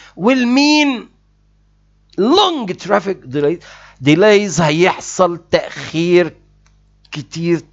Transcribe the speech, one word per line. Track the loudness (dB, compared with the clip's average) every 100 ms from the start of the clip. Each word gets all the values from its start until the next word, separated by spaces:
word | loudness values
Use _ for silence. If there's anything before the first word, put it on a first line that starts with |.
| -20 -2
والمين | 0 2 2 2 2 2 0 -4 -10 _ _ _ _ _ _ _ _ _ _ -2
long | 0 2 0 -2 -8
traffic | -8 -4 -2 -2 -8 -8
delay-، | -2 -2 -2 -10 -20 -20 -4
delays، | 2 4 4 4 2 -2
هيحصل | 0 2 0 -2 -6 -2 -2 -2 -4
تأخير | -4 -4 -12 -8 -4 2 2 2 -4 _ _ _ _ _ _ _
كتير | -14 -12 -6 -2 -2 -4